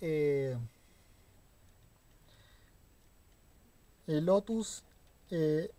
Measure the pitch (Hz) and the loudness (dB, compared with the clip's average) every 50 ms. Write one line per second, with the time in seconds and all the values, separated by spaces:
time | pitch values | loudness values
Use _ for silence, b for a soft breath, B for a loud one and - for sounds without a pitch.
0 | 185 165 156 151 147 147 143 139 135 135 127 123 117 110 - _ - - - - | -4 -2 0 2 2 2 2 0 0 -2 -4 -6 -8 -10 -12 _ -20 -20 -20 -20
1 | - - - - - - - - - - - - - - - - - - - - | -20 -20 -20 -20 -20 -20 -20 -20 -20 -20 -20 -20 -20 -20 -20 -20 -20 -20 -20 -20
2 | _ - - - b b b b b b b b b b b b b - - - | _ -20 -20 -20 b b b b b b b b b b b b b -20 -20 -20
3 | - - - - - - - - - - - - - - - - - - - _ | -20 -20 -20 -20 -20 -20 -20 -20 -20 -20 -20 -20 -20 -20 -20 -20 -20 -20 -20 _
4 | - - 156 151 160 175 190 202 202 - 226 226 214 - - - - - - - | -6 -2 -2 0 2 4 4 4 2 2 -2 -4 -4 -6 -8 -14 -16 -20 -20 -20
5 | - - - _ - - 190 165 160 156 151 156 - - - | -20 -20 -20 _ -14 -6 -2 0 2 2 2 0 -2 -4 -8